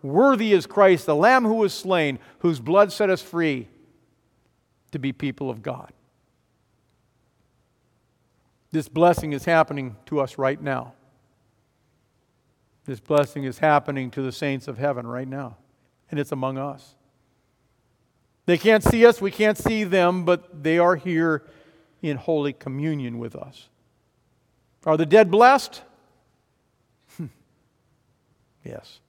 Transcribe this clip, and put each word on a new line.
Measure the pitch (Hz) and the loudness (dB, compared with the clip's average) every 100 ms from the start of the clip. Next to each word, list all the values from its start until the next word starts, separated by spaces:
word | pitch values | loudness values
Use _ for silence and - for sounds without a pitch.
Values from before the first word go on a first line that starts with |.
| 139 | 0
Worthy | 156 269 254 220 | 4 4 4 2
is | 190 - | 2 2
Christ, | - 196 175 - | 4 4 4 0
the | 147 | 2
Lamb | 202 262 226 | 4 4 2
who | 226 | 0
was | 202 | -2
slain, | - 185 180 147 131 - _ | -4 -2 -2 -2 -4 -14 _
whose | 175 147 | -4 -2
blood | 120 190 202 | 0 2 2
set | - 208 | 2 -2
us | 185 | -2
free | - 170 160 135 110 _ _ _ _ _ _ _ _ _ _ _ _ | -4 -4 -2 -4 -8 _ _ _ _ _ _ _ _ _ _ _ _
to | 151 | -8
be | 135 | -8
people | 131 143 - 135 | -6 -8 -6 -10
of | 110 | -8
God. | 107 127 - _ _ _ _ _ _ _ _ _ _ _ _ _ _ _ _ _ _ _ _ _ _ _ _ _ _ _ _ | -10 -12 -16 _ _ _ _ _ _ _ _ _ _ _ _ _ _ _ _ _ _ _ _ _ _ _ _ _ _ _ _
This | 156 - | -8 -6
blessing | 143 175 170 156 | 2 2 2 -4
is | 139 - | -6 0
happening | 165 160 143 127 104 - | 2 2 -4 -10 -14 -6
to | 151 | -4
us | 131 - | -4 -2
right | 135 143 | -4 -4
now. | 151 131 123 _ _ _ _ _ _ _ _ _ _ _ _ _ _ _ _ _ _ _ - | -6 -6 -8 _ _ _ _ _ _ _ _ _ _ _ _ _ _ _ _ _ _ _ -14
This | 123 | -14
blessing | _ 151 143 143 135 | _ 0 0 -6 -10
is | 120 | -2
happening | 156 147 143 139 127 | 2 2 0 -8 -8
to | 139 | -8
the | 131 | -8
saints | 120 147 135 135 | -6 -6 -6 -10
of | 113 | -6
heaven | 143 123 117 | -4 -4 -8
right | 123 131 | -10 -10
now, | 135 127 107 _ _ _ _ _ | -12 -14 -18 _ _ _ _ _
and | 147 | -8
it's | 143 | -6
among | 139 131 135 | -6 -6 -6
us. | 143 139 - _ _ _ _ _ _ _ _ _ _ _ _ _ _ _ - | -10 -12 -20 _ _ _ _ _ _ _ _ _ _ _ _ _ _ _ -2
They | 175 | 2
can't | 214 220 | 4 4
see | - 233 233 | 2 6 6
us, | 233 | 6
we | 196 | -4
can't | - 214 214 | 0 0 0
see | - 220 202 | -2 -2 0
them, | 185 175 185 | 2 2 0
but | 170 175 - 156 | 0 -2 -4 -8
they | 147 165 | -2 2
are | 175 175 | 2 2
here | 180 165 165 151 - - _ _ _ _ | -2 -2 0 -2 -6 -20 _ _ _ _
in | 160 135 | -8 -6
holy | - 156 143 | -4 -2 -4
communion | 131 143 135 151 151 123 117 | -8 -12 -6 -6 -6 -8 -10
with | 117 - | -12 -14
us. | 135 - _ _ _ _ _ _ _ _ _ _ _ _ 160 | -18 -20 _ _ _ _ _ _ _ _ _ _ _ _ -2
Are | 156 | -2
the | 160 | 4
dead | 202 196 | 4 6
blessed? | 202 240 277 - - - _ _ _ _ _ _ _ _ _ _ _ _ - | 6 6 6 0 -18 -20 _ _ _ _ _ _ _ _ _ _ _ _ -16
<laughs> | 151 _ _ _ _ _ _ _ _ _ _ _ _ _ | -16 _ _ _ _ _ _ _ _ _ _ _ _ _
Yes. | - - - - | -18 -18 -20 -20